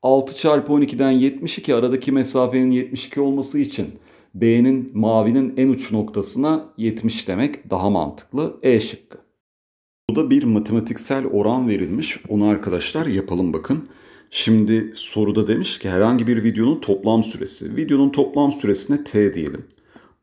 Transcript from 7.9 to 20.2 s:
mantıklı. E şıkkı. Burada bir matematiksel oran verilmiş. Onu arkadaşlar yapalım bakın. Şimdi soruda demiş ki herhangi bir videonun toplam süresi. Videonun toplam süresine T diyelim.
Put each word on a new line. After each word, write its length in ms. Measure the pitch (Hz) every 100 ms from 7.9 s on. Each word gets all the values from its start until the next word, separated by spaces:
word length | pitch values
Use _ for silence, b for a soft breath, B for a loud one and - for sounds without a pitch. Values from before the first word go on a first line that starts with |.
mantıklı. 640 | 90 73 - - 127 123 -
E 180 | 131 113
şıkkı. 380 | - - _ - _ _ _ _ _ _ _ _ -
Burada 200 | 127 135
bir 120 | 139
matematiksel 840 | 123 104 107 113 113 113 - 135 123
oran 420 | 101 104 131 120
verilmiş. 520 | 95 82 117 156 - -
Onu 160 | 104
arkadaşlar 640 | 104 101 95 87 - 156 156
yapalım 460 | 95 - 90 90
bakın. 360 | 80 - 254 - B B B B
Şimdi 600 | - 113 110 107 113 110
soruda 520 | - - 107 104 107 104
demiş 320 | 123 185 -
ki 120 | 95
herhangi 360 | 92 113 123 117
bir 180 | 113
videonun 360 | 110 101 120 160
toplam 440 | - 98 104 120
süresi. 520 | - - - - - 123
Videonun 340 | 147 139 139
toplam 420 | 143 - 147 143
süresine 520 | - 101 98 - 143
T 300 | - 104 101
diyelim. 320 | 85 73 - - b b b b b